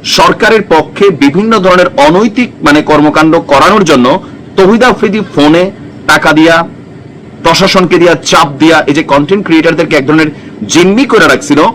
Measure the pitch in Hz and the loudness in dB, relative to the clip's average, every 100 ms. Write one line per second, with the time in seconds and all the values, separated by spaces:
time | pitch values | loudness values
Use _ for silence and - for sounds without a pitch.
0 | - - 175 - 220 226 - 160 147 - | -6 0 0 0 0 0 0 -2 -2 0
1 | 196 147 143 165 220 226 185 180 180 - | 0 2 0 0 0 0 2 2 0 2
2 | 143 175 226 208 247 - 151 147 151 151 | 2 2 0 -2 -6 -4 0 0 2 0
3 | 151 156 160 165 160 139 160 214 170 139 | 2 2 2 0 0 2 2 2 2 2
4 | 123 175 - - - - 190 226 247 233 | 2 -2 -6 -20 -10 0 2 4 2 0
5 | 226 208 196 - 147 165 185 202 - - | -2 -4 -2 0 2 2 0 -6 -18 -14
6 | - 151 160 156 160 165 165 - - - | -2 0 2 2 2 2 -2 -10 -20 -20
7 | - - - - 165 160 190 190 180 175 | -20 -20 -20 -6 -2 0 0 0 0 2
8 | 175 156 - 175 151 135 156 160 - 143 | 2 0 0 0 -2 0 2 2 0 -4
9 | 156 143 147 196 185 160 160 160 165 151 | 0 -2 0 -4 0 0 0 -2 -2 -2
10 | 135 156 156 - - - 104 - 185 208 | 0 0 0 -6 -18 -14 -4 0 2 0
11 | 269 226 160 127 - 143 190 | 0 2 2 0 0 0 0